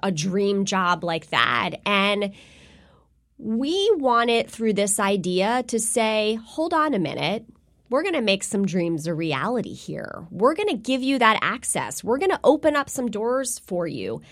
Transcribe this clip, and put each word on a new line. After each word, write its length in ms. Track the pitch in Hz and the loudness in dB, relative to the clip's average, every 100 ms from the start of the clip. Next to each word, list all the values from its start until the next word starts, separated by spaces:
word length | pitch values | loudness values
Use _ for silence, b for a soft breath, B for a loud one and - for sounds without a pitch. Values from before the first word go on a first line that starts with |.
a 80 | 196 | -4
dream 540 | 160 185 185 202 202 | -2 -2 0 2 2
job 400 | 196 190 175 180 | 0 2 2 2
like 240 | 175 165 - | 0 -4 0
that. 440 | 131 123 120 - - | 2 4 2 -2 -4
And 480 | 202 202 202 202 202 196 B B B B B B B _ _ - | 0 2 2 0 -2 -6 B B B B B B B _ _ -12
we 560 | 214 226 277 370 403 370 | -4 -2 0 2 2 2
want 340 | 262 233 240 | 4 4 4
it 200 | 233 - | 2 0
through 220 | - 220 | -2 0
this 260 | 196 202 214 | 2 2 2
idea 640 | 196 202 180 180 196 254 | 2 0 0 0 2 0
to 140 | 247 226 | 0 -2
say, 600 | 226 240 220 214 214 220 | 0 0 2 2 0 -2
"Hold 300 | - - 330 | -6 -4 0
on 220 | 330 311 | 2 2
a 40 | 220 | 2
minute." 460 | 151 139 147 220 - - _ _ - | 0 -2 -2 -4 -8 -20 _ _ -4
We're 100 | 254 | -2
gonna 200 | 381 320 | 0 0
make 200 | 214 196 | 2 0
some 240 | - 202 196 | 0 -2 0
dreams 400 | 180 170 165 160 | 0 0 -2 -4
a 80 | |
reality 600 | 160 165 131 175 247 - | -4 -2 -2 -2 -2 -4
here. 520 | 127 - 151 - - 170 | -10 -10 -10 -10 -14 -12
We're 240 | 175 240 | 0 2
gonna 220 | 320 415 254 | 2 -2 -2
give 260 | 226 262 | -2 -2
you 160 | 262 269 | 0 2
that 180 | 220 214 | 4 4
access. 600 | 165 247 - - 113 - | 0 -4 -4 -4 -6 -6
We're 160 | 185 269 | -4 0
gonna 220 | 381 339 | 0 2
open 320 | - 294 311 | 4 4 2
up 160 | 294 269 | 0 -2
some 200 | - 240 | -4 -6
doors 500 | 202 226 254 262 - | -4 -2 -2 -4 -8
for 260 | - 180 170 | -6 -4 -4
you. 360 | 127 95 117 B | -6 -6 -8 B